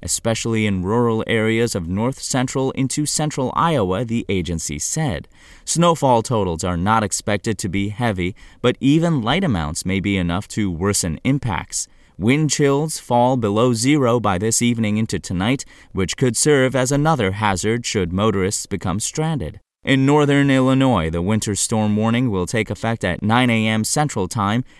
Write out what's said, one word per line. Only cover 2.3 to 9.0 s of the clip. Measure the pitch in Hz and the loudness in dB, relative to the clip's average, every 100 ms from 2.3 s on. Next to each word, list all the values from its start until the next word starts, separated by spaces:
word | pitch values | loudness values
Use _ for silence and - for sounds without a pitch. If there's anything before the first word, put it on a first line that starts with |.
| 131 127 135 131 | -2 -2 -2 -2
into | - 135 - 147 | -2 -2 -2 -2
central | - 151 147 127 | -2 -4 -2 -4
Iowa, | - 170 143 90 92 117 | 0 0 2 0 -2 -2
the | 117 - | -4 -2
agency | 95 85 85 - 73 | -2 -2 -4 -6 -6
said. | - 156 151 76 - - - - - | -6 -2 -2 -4 -8 -20 -20 -16 -4
Snowfall | 156 175 160 135 117 | 2 4 4 4 2
totals | - 113 92 80 | 2 0 0 -2
are | 90 85 | -2 0
not | 98 113 | 2 2
expected | 104 - - 101 117 107 | 2 -4 -2 -2 -2 -4
to | - | -2
be | 98 101 | -2 -4
heavy, | 104 120 92 90 - - - | -2 -2 0 -4 -6 -18 -2
but | 123 - | -2 2
even | 135 156 | 2 4